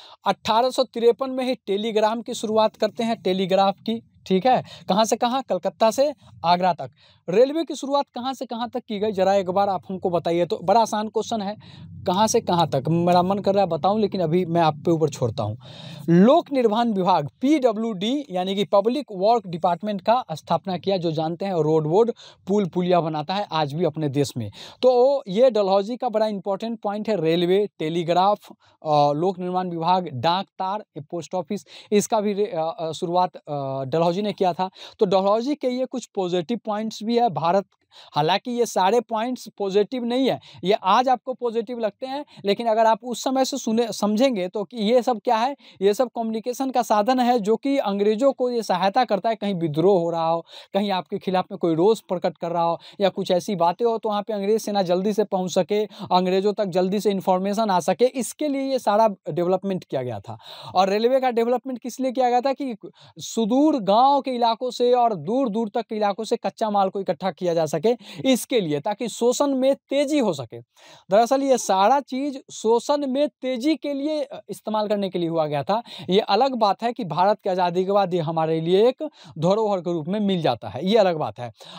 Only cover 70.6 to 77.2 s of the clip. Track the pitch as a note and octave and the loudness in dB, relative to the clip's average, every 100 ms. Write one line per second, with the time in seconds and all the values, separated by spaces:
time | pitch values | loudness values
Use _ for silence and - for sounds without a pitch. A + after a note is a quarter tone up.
70.6 | - _ - - - G3 A#3 C4+ C#4 B3 | -20 _ -20 -20 2 2 4 2 2 0
71.6 | - F#3+ G3+ C#4 - C4 C#4+ C#4 - - | 2 4 4 4 0 -6 -6 -8 -14 -4
72.6 | A3 A#3 - D4 C#4 C4 D4 - B3+ B3+ | 0 2 2 -2 0 0 -2 -2 -6 -2
73.6 | C#4+ D#4 D4 C#4 C#4+ D4+ C#4 F3+ - G3 | 0 0 -2 -4 -4 -4 -6 -10 -14 -12
74.6 | - G#3+ G#3 G#3 G3 F3+ E3 E3 D3+ D3 | -4 -2 0 -2 -2 -2 -2 -2 -2 -2
75.6 | C#3 G#3+ - - D#3+ F#3+ - G3+ C4+ B3+ | -2 -2 -4 -10 0 2 4 4 2 2
76.6 | G#3 F#3 A#3 B3 F#3 D#3 | 0 2 -4 -4 -4 2